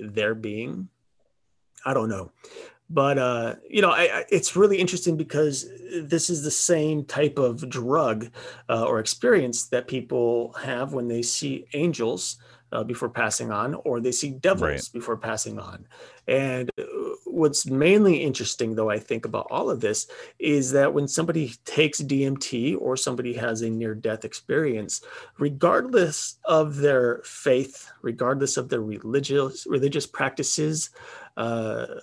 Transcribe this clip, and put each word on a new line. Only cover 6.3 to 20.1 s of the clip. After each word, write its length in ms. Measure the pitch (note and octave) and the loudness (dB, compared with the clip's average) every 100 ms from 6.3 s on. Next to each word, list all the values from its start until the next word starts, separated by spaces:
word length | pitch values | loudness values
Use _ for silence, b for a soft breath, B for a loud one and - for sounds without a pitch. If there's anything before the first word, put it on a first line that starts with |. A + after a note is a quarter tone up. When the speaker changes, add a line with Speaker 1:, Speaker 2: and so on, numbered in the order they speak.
| E3 | -2
Speaker 1:
the 80 | D3 | -2
same 540 | - - D#3+ D3+ D3+ - | 0 2 4 2 0 -2
type 340 | C#3 D3+ C#3+ | 0 2 4
of 300 | B2+ A#2 B2+ | 2 0 -6
drug, 600 | B2+ A#2+ D#3 C3 A2 A#2+ B B B B | -4 2 2 4 0 -4 B B B B
uh, 160 | A#2 | 0
or 160 | A#2 A#2 | 2 0
experience 680 | A2 - B3 G#3 B2+ A#2 - | 0 0 4 4 4 -2 -2
that 200 | B2 - | -2 -2
people 640 | B2+ - C3 A#2+ A#2+ A2+ - | -6 -2 0 2 2 0 -6
have 300 | C3 B2 C#3 | -6 -4 -4
when 160 | C3+ A#2+ | -4 -2
they 140 | A#2 | -2
see 460 | A#2+ - C#3+ C3 - | -2 -2 -4 -6 -6
angels, 640 | D3 E3+ D3 A2+ F3 - - b b b | -2 0 0 -2 -2 -6 -8 b b b
uh, 120 | A#2 A2 | -6 -4
before 240 | A#2 A#2+ | -4 -4
passing 420 | A#2 A2 - A#2 | -2 -2 -2 -4
on, 220 | G#2 B2 D#3 | -2 -2 -4
or 160 | - A#2+ | -4 -2
they 140 | B2 | -2
see 180 | B2 D3 | -2 -4
devils 300 | C3 F#3 F#3+ | 0 2 2
Speaker 2:
Right. 280 | D#2 C2+ - | 0 -2 -6
Speaker 1:
before 240 | A#2+ A#2 A2+ | -10 -6 -6
passing 420 | A#2 A2 A#2 G#2 | -4 -6 -6 -10
on. 280 | - F#2 - B B B B | -12 -16 -20 B B B B
And, 420 | C3 C3+ B2+ B2 - | 0 2 -2 -4 -6
uh, 40 | - - - - - | -8 -6 -6 -8 -6
what's 400 | E3+ D3+ C3+ - | 2 2 2 0
mainly 580 | C3+ D#3+ G#3 G3+ D3+ | 2 6 8 6 4
interesting, 520 | C#3+ B2 A2+ - A#2 A2 | 2 -2 -4 -4 -2 0
though, 140 | A2 | 0
I 80 | G#2 | 0
think 280 | - A#2 A2+ | -2 -4 -4
about 220 | A2 - | -6 -4
all 180 | B2+ - | -2 -2
of 120 | B2 | 0
this 260 | A2 A2 - | 0 -2 -6